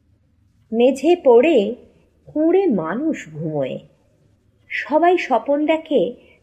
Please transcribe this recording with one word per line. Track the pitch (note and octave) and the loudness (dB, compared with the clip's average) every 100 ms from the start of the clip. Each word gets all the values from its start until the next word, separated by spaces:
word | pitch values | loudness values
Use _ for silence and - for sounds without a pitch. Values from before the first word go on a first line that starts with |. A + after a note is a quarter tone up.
| _ _ _ _ _ _ - | _ _ _ _ _ _ -8
মেঝে | A3 B3 C4+ D#4 F4 | 0 2 2 2 2
পড়ে | C#4 A#3 D4+ C#4 G3+ B3 - _ _ _ - | 6 6 6 2 0 -4 -14 _ _ _ -12
কুঁড়ে | D4+ D#4+ F#4 F#4+ | -4 0 2 0
মানুষ | G3 D#3+ G#3+ D#4 - E3 | -2 -4 -6 -6 -6 -10
ঘুমোয়। | D3+ D#3+ D3+ C3 - - _ _ _ _ _ _ _ - | -12 -8 -6 -6 -8 -16 _ _ _ _ _ _ _ -14
সবাই | - - D4+ F4 F4+ | -12 -4 0 2 0
স্বপন | - A#3 A3+ C#4+ D4+ | 0 -4 -2 -2 -2
দেখে | D#4+ D#4+ C#4 E3+ - _ _ | -4 -2 -2 -2 -6 _ _